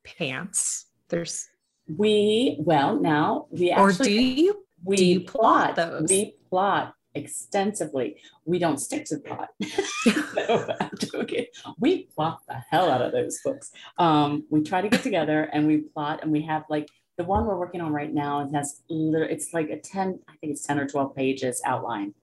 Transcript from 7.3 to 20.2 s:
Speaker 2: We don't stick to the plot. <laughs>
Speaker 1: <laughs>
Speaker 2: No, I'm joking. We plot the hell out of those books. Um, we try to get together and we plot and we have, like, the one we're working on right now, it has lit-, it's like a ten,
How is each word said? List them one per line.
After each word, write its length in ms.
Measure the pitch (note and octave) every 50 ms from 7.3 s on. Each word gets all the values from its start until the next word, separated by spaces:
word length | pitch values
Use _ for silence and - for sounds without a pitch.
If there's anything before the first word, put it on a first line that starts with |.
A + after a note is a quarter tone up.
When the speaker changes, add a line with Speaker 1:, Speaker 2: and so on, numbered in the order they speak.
| - - - - - G3+ F#3+ G#3+ G3+ - E3+ D3+ C#3 C3 B2 G#2 - - - - - _ -
Speaker 2:
We 140 | D#3 F3 F3
don't 180 | F3 D#3+ C#3
stick 280 | C3+ - - - D4+ -
to 100 | - D#3+
the 40 | - -
plot. 260 | - - - - - - -
<laughs> 0 |
Speaker 1:
<laughs> 760 | - - - - G4+ - C6+ C6+ - A#3 - - - - - - -
Speaker 2:
No, 280 | - A#3 - - - - -
I'm 100 | - - - -
joking. 460 | - - - - - - - - - - - - - - - -
We 240 | G#3 D4+ F#4 - - _ _
plot 260 | - D#3 E3 - - _
the 60 | - - B2 - -
hell 200 | D#3 E3 F#3 E3
out 120 | C3 B2
of 100 | B2 -
those 280 | - B2 B2 - C#3 - -
books. 280 | C#3 C#3 - - - - - - - -
Um, 480 | - F3 E3 D#3 D3+ D3 D3 D3 D3 - -
we 100 | D3+ D3+
try 200 | D3+ - G3 F3+
to 80 | F#3+ G#3+
get 120 | A#3 -
together 480 | - C4 G#3 E3+ D#3 D3 D#3 D#3 D#3 -
and 140 | - D3+ D3+
we 120 | D3+ D3+ D3+
plot 400 | D3+ - - D#3 D3 D3 D#3 -
and 100 | - D#3
we 120 | D3+ D3 D3+
have, 200 | D#3+ D#3 D#3 D#3 -
like, 180 | D#3 D3+ D3 - _ _ _ _ _
the 60 | - E3+
one 200 | F3 G3 G#3+ A#3
we're 120 | A3 G3 F3+
working 220 | F3 F3 F3+ F3
on 100 | E3 D#3
right 220 | D3+ D3 D3 D3+ B2+
now, 280 | D3 C#3+ C#3+ C#3+ C#3+ C#3+
it 80 | C#3 D3
has 280 | D3 C#3+ - - - _ -
lit-, 400 | E3 D#3 D#3 D#3 D#3 D#3+ D#3 -
it's 220 | D#3+ D#3 - - -
like 160 | E3 D#3+ D3+
a 80 | D#3 D3+
ten, 400 | - - - G3 F#3+ F#3+ F3+ -